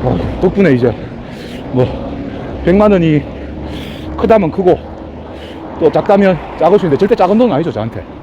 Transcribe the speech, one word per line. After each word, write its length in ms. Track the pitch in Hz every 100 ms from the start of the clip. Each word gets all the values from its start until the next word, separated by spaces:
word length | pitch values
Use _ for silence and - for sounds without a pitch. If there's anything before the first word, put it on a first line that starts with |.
아, 360 | 127 - - -
덕분에 320 | - 202 185
이제 220 | 127 120 104 - - - - - - -
뭐 120 | 127 127 - - - - - - -
백만 280 | 170 196 214
원이 300 | 196 165 151 - - - - - - - - - -
크다면 340 | 214 220 165
크고 280 | 160 185 156 - - - - - - - - - -
또 100 | 160
작다면 480 | 151 - 202 196 165 - -
작을 200 | 156 202
수 80 | 180
있는데 120 | 139
절대 160 | 196 226
작은 200 | 180 214
돈은 180 | 247
아니죠, 180 | 139 170
저한테. 300 | 104 113 98 - -